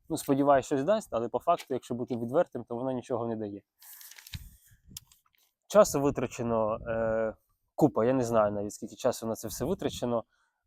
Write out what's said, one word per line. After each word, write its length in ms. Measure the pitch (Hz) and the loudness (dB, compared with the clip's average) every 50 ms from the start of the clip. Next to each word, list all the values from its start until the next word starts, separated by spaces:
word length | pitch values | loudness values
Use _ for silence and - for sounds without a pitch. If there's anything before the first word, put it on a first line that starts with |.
| _ - | _ -6
Ну, 80 | 160 | -6
сподіваюсь, 500 | 143 - - 139 135 143 143 143 135 120 | -2 0 2 2 4 6 6 6 6 4
щось 180 | - 156 135 135 | 2 0 0 2
дасть, 240 | 170 214 220 - - | 2 0 0 -2 -4
але 160 | - 113 117 120 | -4 -4 -2 -2
по 100 | - 123 | -4 -2
факту, 360 | - - 175 - - - 135 | 0 0 0 0 -2 -4 -6
якщо 200 | 120 - - 127 | -6 -4 -6 -6
бути 220 | 117 123 - 127 | -6 -4 -4 -4
відвертим, 480 | 113 120 117 127 165 180 - - 123 113 | -4 -4 0 2 0 0 0 -2 -10 -10
то 120 | - 120 | -8 -8
воно 140 | 117 127 131 | -6 -4 -4
нічого 360 | 131 123 113 - 131 113 117 | -4 -4 -4 -4 -4 -4 -2
не 100 | 117 113 | -4 -4
дає. 260 | 110 107 101 101 95 - _ _ _ - - - - - - - - - - - - - - - - _ - - _ _ - - - - _ _ _ _ _ _ _ _ _ _ _ _ | -4 -6 -8 -8 -12 -16 _ _ _ -20 -20 -20 -20 -20 -20 -20 -20 -18 -16 -16 -16 -16 -18 -20 -20 _ -20 -20 _ _ -20 -18 -18 -18 _ _ _ _ _ _ _ _ _ _ _ _
Часу 340 | - - 202 202 - - 143 | 4 6 6 8 8 4 2
витрачено, 800 | 139 143 127 - 123 113 - - 120 117 117 113 110 107 113 117 117 | 2 2 2 0 -2 -4 -4 -4 -2 0 0 0 0 0 -2 -4 -4
е, 480 | 117 113 113 113 113 110 113 110 110 104 - _ _ _ _ _ _ _ | -4 -2 -2 0 0 0 0 -2 -2 -4 -8 _ _ _ _ _ _ _
купа, 300 | - 160 131 - 113 110 | 2 2 4 4 4 2
я 80 | 123 | 2
не 120 | 135 135 123 | 2 2 0
знаю 280 | 113 117 110 107 104 | 2 4 4 4 4
навіть, 200 | 104 104 101 104 | 2 -2 -6 -6
скільки 240 | - - - 104 107 | -8 -10 -14 -14 -8
часу 300 | - - 127 110 - 117 | -2 0 0 0 -2 -4
на 80 | 113 110 | -6 -6
це 140 | - - 107 | -6 -8 -8
все 160 | - - 123 | -6 -4 -4
витрачено. 600 | 151 196 - - 131 - - 131 120 120 113 - _ _ _ _ _ _ _ _ | -4 -2 -2 -4 -4 -4 -4 -2 -2 -2 -2 -4 _ _ _ _ _ _ _ _